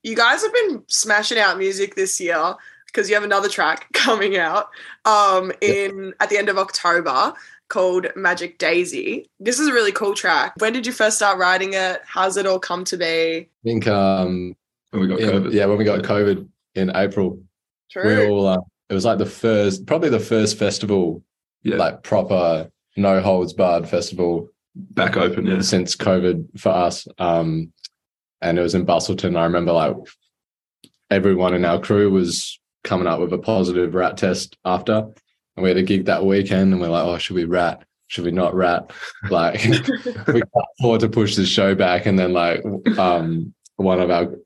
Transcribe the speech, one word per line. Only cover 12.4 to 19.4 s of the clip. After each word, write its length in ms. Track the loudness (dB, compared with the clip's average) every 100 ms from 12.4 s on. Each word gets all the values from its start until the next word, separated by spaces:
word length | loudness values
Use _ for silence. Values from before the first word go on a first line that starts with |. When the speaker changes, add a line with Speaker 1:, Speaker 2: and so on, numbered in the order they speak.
| 0
Speaker 1:
all 140 | -2
come 240 | -2 -6
to 120 | -6 -4
be? 80 |
Speaker 2:
I 440 | -2 0 0 -2 -10 _
think, 240 | -4 -2 0
um, 680 | 2 2 2 0 -4 -8 -12 _ _ _
Speaker 3:
When 120 | -2
we 60 | 0
got 100 | 0
Speaker 2:
in, 80 | 0
Speaker 3:
covid. 220 | 0 0
Speaker 2:
yeah, 140 | 2 2
when 120 | 2
we 60 |
got 180 | 2 0
covid 420 | 0 0 2 0 -6 _ _ -4
in 180 | -2
April, 460 | 0 0 0 -2 -4 -18 _ _ _ _
Speaker 1:
True. 140 | -2 2
Speaker 2:
we 220 | 4 4
all, 180 | 2 2
uh, 120 | 0 -2 _ _
it 40 |
was, 100 | -2
like, 140 | 0 0
the 80 | -2
first, 600 | -2